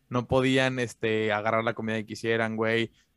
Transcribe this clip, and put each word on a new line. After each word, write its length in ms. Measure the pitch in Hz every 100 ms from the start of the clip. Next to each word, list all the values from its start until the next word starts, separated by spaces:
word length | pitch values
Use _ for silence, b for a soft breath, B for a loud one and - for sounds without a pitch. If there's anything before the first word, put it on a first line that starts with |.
| _
No 200 | 123 117
podían, 500 | 131 131 131 131 127
este, 540 | 117 - 113 110 110
agarrar 320 | 104 107 113
la 100 | 117
comida 220 | 113 110 110
que 100 | 107
quisieran, 500 | 110 113 113 113 110
güey. 360 | 110 117 113 - _